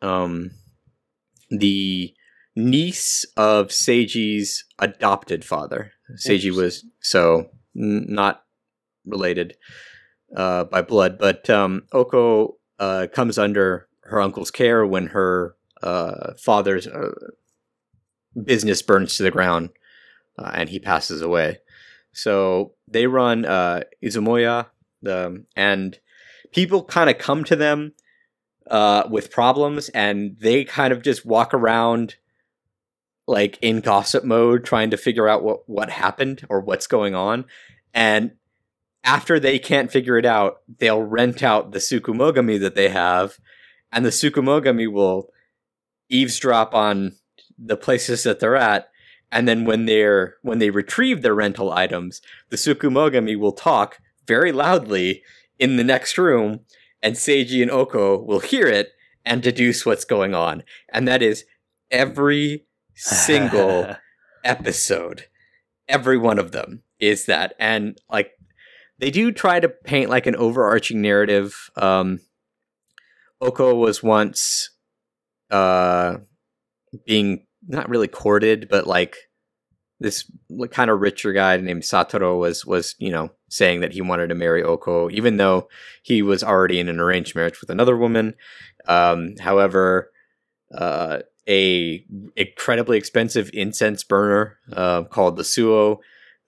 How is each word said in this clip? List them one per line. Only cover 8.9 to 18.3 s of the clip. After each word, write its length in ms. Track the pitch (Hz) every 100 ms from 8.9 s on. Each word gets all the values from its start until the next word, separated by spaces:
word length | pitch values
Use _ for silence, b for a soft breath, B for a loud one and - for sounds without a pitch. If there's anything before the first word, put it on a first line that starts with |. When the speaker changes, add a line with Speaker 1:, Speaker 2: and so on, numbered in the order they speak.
| _ 95
Speaker 1:
related, 500 | 101 90 87 87 - B B B B B B _ -
uh, 280 | 92 90 87
by 160 | 92
blood, 360 | 90 107 92 -
but, 280 | 98 92 -
um, 320 | 107 95 95 -
Oko, 680 | 131 123 131 117 110 110 - _ -
uh, 280 | 98 95 90
comes 240 | - 117 107
under 500 | 104 101 95 90 - _ -
her 140 | 107
uncle's 280 | 98 104 90
care 340 | - 120 117 101
when 220 | 92 90
her, 480 | 101 95 90 87 - _ _
uh, 500 | 87 90 85 - - -
father's, 440 | - 104 98 92 -
uh, 240 | - - - - - _ _ _ _ _ _ _ _ _